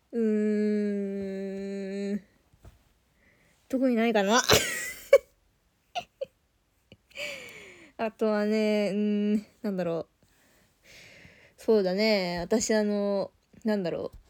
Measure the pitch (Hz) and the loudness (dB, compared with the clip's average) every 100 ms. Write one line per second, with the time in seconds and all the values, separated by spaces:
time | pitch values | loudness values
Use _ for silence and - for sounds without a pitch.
0 | _ 233 220 214 214 208 208 208 208 202 | _ -2 0 2 2 0 0 0 0 -2
1 | 202 196 196 190 196 196 196 196 190 196 | -4 -6 -6 -6 -8 -8 -8 -8 -8 -6
2 | 202 202 - _ _ _ - - _ _ | -4 -6 -8 _ _ _ -20 -20 _ _
3 | _ _ _ _ _ _ - 262 262 233 | _ _ _ _ _ _ -6 -2 0 2
4 | 233 214 196 240 - - - - - - | 2 2 4 2 4 4 2 -6 -10 -12
5 | - 539 - _ _ _ _ _ _ - | 2 2 2 _ _ _ _ _ _ -12
6 | - - 539 _ _ _ _ _ _ - | -12 -12 -16 _ _ _ _ _ _ -20
7 | _ - 587 554 - - - - - - | _ -12 -12 -12 -16 -20 -20 -20 -18 -8
8 | 226 - 220 208 208 220 214 214 202 202 | -6 -2 0 2 2 2 2 2 0 0
9 | 208 208 208 214 - _ 214 190 170 165 | 0 0 2 0 -2 _ -6 -4 -2 -4
10 | - _ _ _ _ _ _ _ _ - | -8 _ _ _ _ _ _ _ _ -20
11 | - - - - - - - 220 185 190 | -20 -20 -20 -20 -20 -6 2 4 4 2
12 | 220 208 180 175 175 226 - 220 208 208 | 2 2 0 -4 0 0 2 2 2 0
13 | 202 196 - _ _ - 226 208 175 160 | -2 -2 -4 _ _ -8 -2 -2 -2 -4
14 | 196 - - | -8 -12 -20